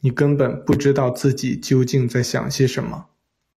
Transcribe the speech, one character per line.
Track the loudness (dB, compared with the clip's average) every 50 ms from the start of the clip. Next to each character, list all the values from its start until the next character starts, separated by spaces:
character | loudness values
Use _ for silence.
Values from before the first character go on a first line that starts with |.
你 | -2 -2
根 | 2 2 2 2 2
本 | 2 0 0 -2 -4 0
不 | 0 0
知 | 2 4 2
道 | 2 2 2 0
自 | -2 0 0 0 0
己 | 0 -2 -4 -4
究 | -4 -2 0 2 2 2
竟 | 2 0 0 0
在 | 0 0 -2
想 | -2 -2 -2 -4 -4 -4
些 | 0 0 0 0
什 | 2 -2 -6
么。 | -6 -8 -10 -14 _ _ _ _ _ _ _ _ _ _